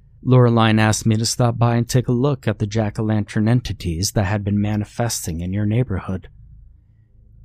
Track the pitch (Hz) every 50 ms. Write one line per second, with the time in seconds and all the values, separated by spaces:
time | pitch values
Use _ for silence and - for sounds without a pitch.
0 | - - - - - 123 127 127 123 120 117 113 113 110 110 110 110 107 107 -
1 | - 113 107 107 113 - - - 123 120 117 117 120 117 117 120 117 - - 127
2 | 117 - 123 120 127 147 143 127 - 117 101 - 107 104 104 113 110 104 - -
3 | 113 107 107 107 104 - - 110 104 110 120 127 - - 98 - - 90 80 80
4 | 98 - - 113 101 92 107 104 101 101 101 104 101 104 107 104 101 - - -
5 | 117 117 - - - - 82 82 85 90 95 104 107 104 107 120 127 - 95 87
6 | - - 92 90 - - - - - - - - - - - - _ _ _ _
7 | _ _ _ - - _ - -